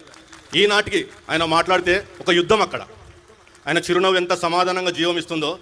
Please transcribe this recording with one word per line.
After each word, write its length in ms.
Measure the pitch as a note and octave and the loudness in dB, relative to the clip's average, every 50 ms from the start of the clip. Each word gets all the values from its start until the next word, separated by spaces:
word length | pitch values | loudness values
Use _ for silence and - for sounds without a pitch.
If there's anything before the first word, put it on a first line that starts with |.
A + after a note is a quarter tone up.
| - - - - - - - - - - - | -20 -20 -20 -20 -20 -20 -20 -20 -12 -4 0
ఈనాటికి 500 | E3+ G3+ G#3 G3+ G#3 G3+ F#3 G3+ E3+ B2+ - - - - - | 2 2 4 2 2 0 0 -2 -2 -4 -6 -12 -16 -8 -4
ఆయన 140 | D3 D#3+ E3+ | -2 -2 0
మాట్లాడితే 640 | D#3+ D#3+ E3 E3 F3+ F#3 F3+ F3 F3+ F3+ G3+ G3 - - - | 2 2 2 2 4 2 2 2 2 0 0 -2 -6 -14 -8
ఒక 100 | - F#3 | -2 0
యుద్ధం 320 | F3+ F3 E3+ E3+ A3 G#3 | 2 2 2 2 2 2
అక్కడ. 200 | F#3 - - A2+ G2 - - - - - - - - - - _ - - - - - | 2 -2 -4 -10 -10 -12 -18 -20 -20 -20 -20 -20 -20 -20 -20 _ -20 -20 -20 -12 -4
ఆయన 120 | C#3 D#3+ E3+ | -2 -2 -2
చిరునవ్వు 380 | E3 F3 F3 F3+ F#3+ F#3+ F#3+ | 0 0 0 2 2 2 2
ఎంత 180 | F3+ F3 F3+ F#3 | 0 0 -2 -2
సమాధానంగా 560 | F3+ F3 E3 E3+ F3+ F3+ F3+ F3+ F#3 F3+ F3+ | -2 -2 -2 0 0 0 0 -2 -4 -4 -4
జీవం 280 | C#3+ D3 E3 F3 E3+ E3+ | -2 -2 -2 -2 -2 -4
ఇస్తుందో, 400 | D#3+ - E3+ D#3+ D3+ D3 F3+ F#3+ | -4 -6 -6 -6 -6 -6 -6 -8